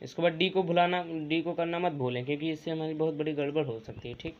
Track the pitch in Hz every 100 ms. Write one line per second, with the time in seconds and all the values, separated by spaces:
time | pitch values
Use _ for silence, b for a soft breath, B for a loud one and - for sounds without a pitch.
0 | 131 - 170 160 185 185 175 170 175 180
1 | 170 160 151 165 165 170 170 170 180 147
2 | 127 123 123 147 160 156 165 160 156 156
3 | 160 147 151 147 143 151 139 113 110 110
4 | 120 120 120